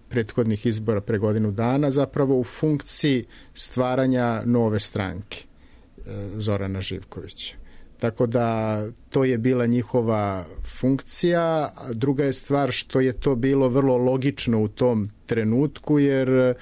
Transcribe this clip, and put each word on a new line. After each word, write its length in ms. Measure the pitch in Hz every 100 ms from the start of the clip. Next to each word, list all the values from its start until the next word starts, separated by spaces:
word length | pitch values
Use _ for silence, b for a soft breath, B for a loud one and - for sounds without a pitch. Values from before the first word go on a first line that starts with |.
| -
prethodnih 560 | 117 110 - 113 104 120
izbora 360 | 110 110 104
pre 160 | - 110
godinu 340 | 107 107 107
dana, 400 | 98 117 135 147
zapravo 480 | 135 139 - 135 131
u 40 |
funkciji 840 | 120 - 156 147 - - 151 131 107 B B
stvaranja 880 | - - 127 127 127 131 127 120 113 110
nove 340 | 120 113 107
stranke, 680 | - - 95 87 - - -
e, 560 | - - - - - - 104 104 104
Zorana 440 | 107 101 98 95
Živkovića. 760 | 92 92 - - - - - - b b b -
Tako 280 | 120 107 123
da 600 | 123 117 113 110 107 107 - -
to 140 | 139
je 140 | 131 120
bila 280 | 123 127 120
njihova 800 | 120 117 127 113 107 101 95 85 92 -
funkcija. 1040 | - 127 135 - - 175 170 165 160 143 - 123
Druga 320 | 117 135 135 143
je 80 |
stvar 380 | 131 - 139 135
što 280 | - - 131
je 140 | 131
to 220 | 117 147 127
bilo 340 | 135 139 131
vrlo 280 | 127 135 123
logično 640 | 127 131 135 - - 113
u 60 | 107
tom 420 | - 127 113 104 - -
trenutku, 760 | 113 110 117 143 - - 151
jer 560 | 143 135 131 127 127 123